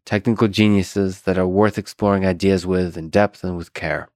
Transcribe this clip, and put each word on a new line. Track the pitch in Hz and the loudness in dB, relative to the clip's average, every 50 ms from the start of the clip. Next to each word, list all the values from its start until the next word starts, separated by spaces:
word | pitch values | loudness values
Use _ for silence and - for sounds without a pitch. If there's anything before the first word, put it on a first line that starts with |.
| - | -8
technical | - 113 104 - 123 110 - 117 104 | -4 -4 -2 0 0 0 2 0 0
geniuses | 92 107 107 104 104 98 90 - - 101 98 95 92 - - | 2 2 2 4 4 2 0 0 -2 -2 -2 -2 -4 -6 -4
that | 95 90 | -2 0
are | 95 92 | 0 0
worth | 92 92 101 107 104 - | 0 2 2 2 2 0
exploring | 107 98 - - - 107 101 101 98 95 | -2 -8 -10 -6 -2 0 2 2 2 2
ideas | 95 90 82 95 95 95 92 85 | 0 0 0 2 2 2 2 0
with | 90 92 92 92 87 78 | 0 -2 -2 -2 -2 -6
in | 82 82 80 | -8 -8 -2
depth | - 101 104 101 - - - | 2 2 2 2 0 -6 -8
and | 92 90 87 | -8 -6 -8
with | 82 - - | -10 -12 -12
care. | - - 78 76 76 - - _ | -8 -6 -6 -6 -6 -8 -12 _